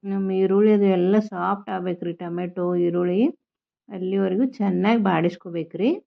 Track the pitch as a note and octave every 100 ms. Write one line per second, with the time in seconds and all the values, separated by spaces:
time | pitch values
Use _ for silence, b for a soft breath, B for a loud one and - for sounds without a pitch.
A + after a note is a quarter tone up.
0 | G3 G3 F#3+ F#3+ F#3+ F#3+ G#3+ G#3+ G3+ F#3
1 | F3+ G#3 G#3+ F#3 F3+ G3 G3+ F#3+ F3+ F3
2 | F3 E3+ F3 E3+ F3+ F3+ F3 F3+ F3 F3
3 | F3+ F3+ C4 - _ _ _ _ _ G3
4 | F#3 G3 F#3+ F#3 C4 - G3+ F3+ G3 A#3
5 | G3 E3+ E3+ G3 F#3 E3+ D#3+ - G#3+ F#4+